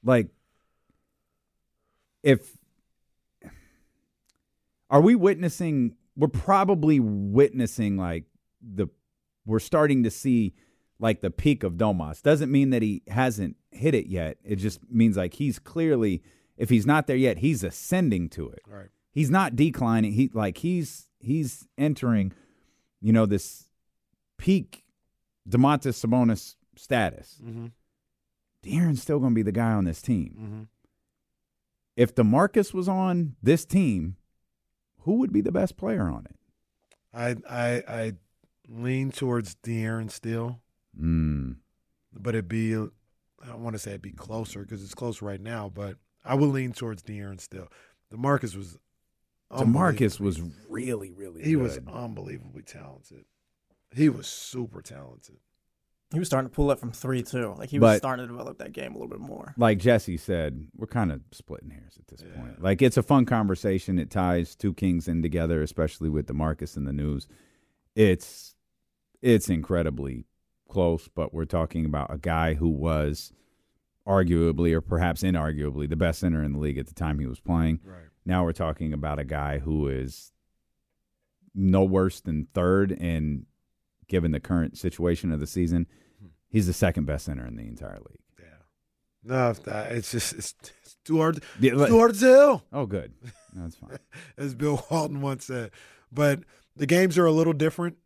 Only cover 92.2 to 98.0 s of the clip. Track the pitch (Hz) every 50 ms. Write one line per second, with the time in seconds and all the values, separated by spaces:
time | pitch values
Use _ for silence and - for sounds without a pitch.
92.2 | 240 262 254 269 285 294 269 - - _ - 139 139 101 95 95 73 - - _
93.2 | - 123 - _ _ _ - 92 87 82 82 _ - - 131 135 _ _ - 151
94.2 | - 143 _ - 139 143 131 117 143 151 147 139 - - 165 165 151 151 147 139
95.2 | 139 139 139 127 - - 127 123 117 104 _ - - - - _ _ _ - 127
96.2 | 147 143 139 - - _ _ _ _ _ _ - 147 135 165 175 190 190 160 180
97.2 | 175 165 156 160 165 165 160 143 151 160 - - 170 175 170 _